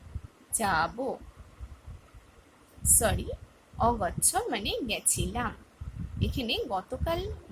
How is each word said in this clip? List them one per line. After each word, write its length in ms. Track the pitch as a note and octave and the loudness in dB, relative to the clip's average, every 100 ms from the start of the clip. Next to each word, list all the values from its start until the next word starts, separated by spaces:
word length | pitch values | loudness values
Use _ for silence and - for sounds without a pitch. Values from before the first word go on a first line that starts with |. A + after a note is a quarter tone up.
| - - - - - - | -12 -12 -12 -20 -4 0
যাব, 380 | G3+ E3 E3 G#3 C4 - - - - - - - - - - - - - - - - - - - | 2 4 2 0 -4 -4 -10 -20 -20 -14 -14 -14 -16 -16 -18 -20 -20 -20 -20 -20 -20 -2 4 6
সরি 320 | A3 - - - - - - - A3+ | 6 2 -2 -8 -12 -20 -12 2 2
অগচ্ছম 540 | A3+ F3 - - F4+ A#4 | 4 0 2 2 2 2
মানে 180 | A3+ A#3+ A4+ B3 | 0 0 -2 -2
গেছিলাম। 640 | E3+ - - F3+ A3+ A3+ - - - - - - - - | 0 0 0 0 0 -2 -4 -14 -16 -12 -10 -8 0 0
এখানে 280 | - A#3 F#4 E4 | 0 0 -2 -2
গতকাল 460 | F#3+ - B3+ E4 E4+ G4 - - | -4 -4 -4 -2 0 -2 -8 -4